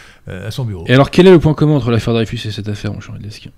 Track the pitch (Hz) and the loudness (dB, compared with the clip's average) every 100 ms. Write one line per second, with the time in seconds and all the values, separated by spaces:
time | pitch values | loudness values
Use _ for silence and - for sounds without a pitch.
0 | - _ - 92 101 120 120 92 85 127 | -20 _ -16 -12 -10 -8 -8 -8 2 2
1 | 143 - 185 175 156 147 151 151 120 113 | 4 4 6 6 4 0 2 2 0 -2
2 | 120 117 110 120 110 101 101 101 107 104 | 0 -2 -2 -6 -8 -10 -8 -8 -8 -10
3 | - 110 104 - - | -14 -16 -16 -16 -20